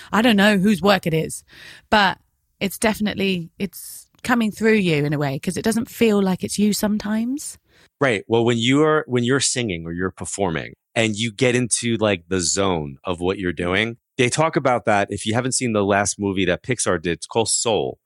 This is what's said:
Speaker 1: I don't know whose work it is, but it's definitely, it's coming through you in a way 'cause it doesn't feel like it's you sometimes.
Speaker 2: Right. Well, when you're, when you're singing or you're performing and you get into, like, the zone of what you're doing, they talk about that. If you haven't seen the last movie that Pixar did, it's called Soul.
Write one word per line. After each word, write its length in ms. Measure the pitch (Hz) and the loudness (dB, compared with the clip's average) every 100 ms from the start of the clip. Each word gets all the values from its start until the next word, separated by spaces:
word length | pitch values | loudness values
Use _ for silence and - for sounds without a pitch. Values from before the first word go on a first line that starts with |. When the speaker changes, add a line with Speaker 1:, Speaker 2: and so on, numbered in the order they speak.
| - | -4
Speaker 1:
I 100 | 196 | 2
don't 140 | 247 202 | 4 6
know 200 | 208 202 | 4 4
whose 240 | 202 180 | 2 4
work 240 | 196 196 | 4 4
it 100 | 180 | 2
is, 280 | 160 151 - - - - - _ | -2 -2 -8 -16 -20 -20 -20 _
but 280 | 214 185 - _ _ _ _ | 2 2 0 _ _ _ _
it's 180 | 196 - | -6 -2
definitely, 720 | 226 208 208 190 196 180 165 - | -2 0 -2 -2 -2 -2 -6 -10
it's 500 | 202 - - - - _ | -10 -10 -18 -20 -20 _
coming 300 | - 240 214 | -2 0 0
through 240 | - 220 220 | 0 2 4
you 280 | 180 147 | 2 2
in 80 | 147 | 0
a 60 | 143 | 0
way 180 | 143 139 | -2 -4
'cause 160 | - 160 | -6 -2
it 80 | |
doesn't 260 | 220 220 247 | -2 -2 -4
feel 320 | - 233 202 | 0 2 4
like 220 | 190 180 | 2 -2
it's 160 | - - | -4 0
you 120 | 208 | 0
sometimes. 840 | 196 214 208 208 220 240 285 - - _ _ _ - | 2 0 -2 -2 -4 -2 -6 -8 -16 _ _ _ -2
Speaker 2:
Right. 240 | 135 107 - | 0 0 0
Well, 160 | 113 | 2
when 140 | 117 117 | 4 2
you're, 460 | 117 143 156 156 - | 4 4 4 2 0
when 160 | 123 | 0
you're 160 | 120 135 | 2 0
singing 440 | - 131 117 85 | 0 -2 -4 -6
or 80 | 82 | -6
you're 200 | 87 95 | -4 -6
performing 600 | - 92 - 95 76 58 - _ 117 | -6 -8 -2 -2 -2 -6 -14 _ -2
and 200 | 113 104 | -2 -2
you 160 | 117 | -6
get 240 | 101 127 120 | 0 2 2
into, 400 | 120 - 120 113 | 0 -2 -2 0
like, 320 | 107 95 85 | 0 0 -2
the 120 | 92 | -4
zone 580 | 85 98 98 85 73 67 | -2 0 0 0 -4 -8
of 180 | 95 87 | -8 -4
what 180 | 90 101 | -2 -2
you're 140 | 90 | -4
doing, 440 | 82 87 95 113 120 _ - | -4 -2 0 -2 -6 _ -2
they 120 | 123 | 0
talk 260 | 147 160 | 0 0
about 300 | 165 135 120 | 0 0 0
that. 240 | - 101 101 | 2 0 0
If 160 | 101 113 | -4 -2
you 80 | |
haven't 180 | 113 123 | -2 -2
seen 200 | - 123 | -2 -2
the 120 | 104 | 0
last 360 | 98 101 101 - | 2 2 0 -2
movie 240 | 101 95 | -2 0
that 180 | 90 85 | 0 -2
Pixar 400 | - 123 110 87 | -4 -4 -2 -2
did, 120 | 85 | -2
it's 120 | 80 - | -6 -4
called 220 | 117 110 | -2 -2
Soul. 500 | - 117 98 65 - | -2 0 0 -2 -8